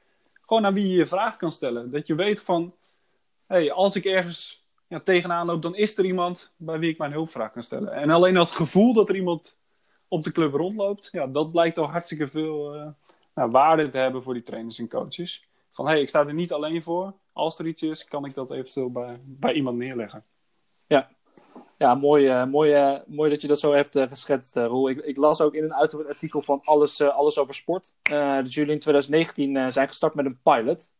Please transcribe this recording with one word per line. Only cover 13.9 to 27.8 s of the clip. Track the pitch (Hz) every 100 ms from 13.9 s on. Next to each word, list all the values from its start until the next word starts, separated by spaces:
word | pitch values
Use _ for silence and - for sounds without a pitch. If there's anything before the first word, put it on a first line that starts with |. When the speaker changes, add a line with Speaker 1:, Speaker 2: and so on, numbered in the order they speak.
| 131
Speaker 1:
hebben | 131 127
voor | 123
die | 123
trainers | - 113 113 110
en | 117
coaches. | 123 160 - 180 - _ _ _
Van, | - 139
"Hey, | 156
ik | 139
sta | 156 147
er |
niet | 151 175
alleen | 156 151 165
voor. | 165 170 190 196 _
Als | - 156 165
er | 160
iets | 160
is, | 160 156
kan | - 147 139
ik |
dat | 131 131
eventueel | 135 131 - 127
bij, | 123 123 123
bij | 135 135 -
iemand | 160 131 120
neerleggen." | 127 123 107 110 - _ _ _ _ _ -
Speaker 2:
Ja. | 143 - _ _ _ - - - -
Ja, | 139 127
mooi, | 143 147 135
eh, | 127 127
mooi, | 143 156
eh, | 143 139 139 -
mooi | 147 151
dat | 147
je | 147
dat | 147
zo | 156
hebt, | 143 143 143
eh, | 131
geschetst, | 135 - 135 - -
eh, | 117
Roel. | 123 135
Ik, | 131
ik | 151 135
las | 151 156
ook | 151
in | 147
een | 156
uitgebreid | 143 151 151 151
artikel | 143 160 156
van | 139 139
Alles, | - 151 147 -
eh, | 143 139
Alles | 147 147
Over | 135 139
Sport, | - 180